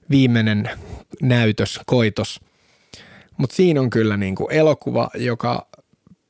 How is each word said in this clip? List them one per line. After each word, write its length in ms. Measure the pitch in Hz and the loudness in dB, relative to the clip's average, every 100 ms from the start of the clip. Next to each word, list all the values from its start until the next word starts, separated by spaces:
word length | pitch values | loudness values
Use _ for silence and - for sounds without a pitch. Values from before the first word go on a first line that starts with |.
| - | 0
viimeinen 600 | 139 127 117 110 104 107 - - - - - | 2 4 4 2 0 -4 -10 -16 -18 -16 -4
näytös, 580 | 131 120 110 104 104 - - | 0 2 2 0 -4 -6 -2
koitos. 540 | 127 113 104 101 - _ _ _ _ _ - - - _ - | 2 2 -2 -8 -10 _ _ _ _ _ -20 -20 -20 _ -6
Mut 120 | 135 | -4
siinä 300 | - 185 147 | 2 2 2
on 100 | 123 | 2
kyllä 260 | 117 110 101 | 2 0 0
niinku 320 | 98 95 - | -2 -4 -2
elokuva, 600 | 156 156 139 135 123 120 | 2 2 2 -2 -4 -4
joka 520 | - 120 117 120 123 - - _ _ _ _ | -4 -6 -4 -4 -6 -10 -20 _ _ _ _